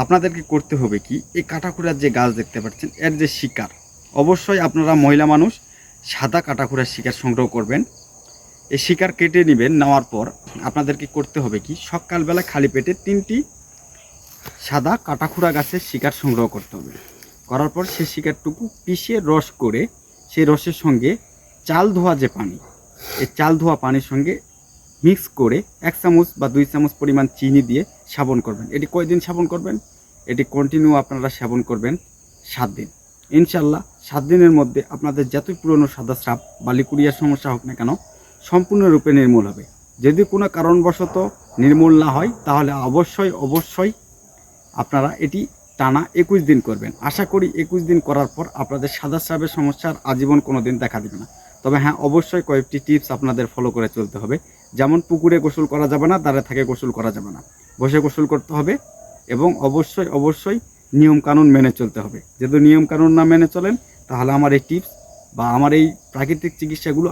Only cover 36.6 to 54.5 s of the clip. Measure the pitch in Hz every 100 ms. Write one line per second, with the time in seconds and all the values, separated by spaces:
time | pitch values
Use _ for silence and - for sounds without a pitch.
36.6 | 120 127 131 147 147 139 147 139 139 120
37.6 | 127 117 117 180 - - - _ - 180
38.6 | 180 202 190 151 151 139 127 117 101 95
39.6 | - _ _ - 131 165 202 196 196 165
40.6 | 165 175 175 170 170 185 202 - - -
41.6 | 135 156 160 156 156 135 160 - 151 143
42.6 | 143 139 127 147 170 - 196 - 135 160
43.6 | - - 196 - _ _ _ _ _ _
44.6 | _ - - 143 139 - 151 190 - -
45.6 | _ - 131 139 170 170 175 196 147 135
46.6 | 113 104 107 - - - 190 190 185 -
47.6 | 160 180 165 170 147 143 131 - 165 -
48.6 | 131 139 135 - 147 160 - 160 156 -
49.6 | 143 139 165 - 135 127 139 147 139 131
50.6 | 117 123 123 113 104 98 113 - - _
51.6 | 131 143 147 151 147 165 - 180 156 139
52.6 | 127 139 - 147 - - 135 123 117 -
53.6 | 123 117 110 113 104 - 107 170 -